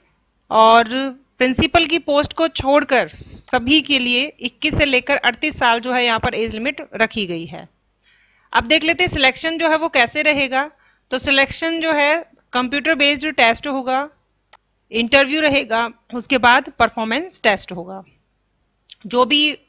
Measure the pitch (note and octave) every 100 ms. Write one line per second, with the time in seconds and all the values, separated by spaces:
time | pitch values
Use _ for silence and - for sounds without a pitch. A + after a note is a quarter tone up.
0 | _ _ _ _ - A3 A3 A#3 A3+ B3+
1 | C4+ B3+ _ - B3+ C4 D4+ E4+ D#4 E4
2 | D4+ C#4+ D4 - D#4+ - C4 D4 D4 B3
3 | D#3+ - - - - B3+ A#3+ D#4 C#4 C4+
4 | B3 A#3+ D4 - A#3+ - D4+ - C#4+ B3
5 | B3 C#4+ A#3+ A#3 D#4 - B3 A#3 B3 B3
6 | A#3+ A3+ B3 G#3+ A3+ G#3+ A#3+ - - G#3
7 | A3 A3+ F3 E3+ E3 E3 E3+ _ _ _
8 | _ _ _ _ _ A#3 A#3 D#4 D#4+ E4+
9 | F4+ D4+ C4 B3+ D#4+ E4 E4 D#4 D#4+ C4+
10 | A#3 D4+ D4+ C#4+ C4 C4 D4 _ _ _
11 | - B3+ D4 C4+ C4+ - E4 E4 D#4+ D4
12 | C#4+ E4 - _ _ B3 B3+ C#4+ D4+ D4
13 | C#4+ C#4+ D#4 C#4 A#3 A3+ D4 C4+ B3+ C4
14 | D4+ _ _ _ _ - _ _ _ A3+
15 | A#3 C#4 C4+ D4+ D4+ C#4 A#3 A3+ A#3 -
16 | _ A#3+ - C4 A#3 C4 C#4 - A3+ A#3
17 | A3 B3+ F4+ - A3+ F#3+ - E3+ F3+ F#3+
18 | F3 _ _ _ _ _ _ _ _ -
19 | F#3+ B3 B3 D4 D4+ -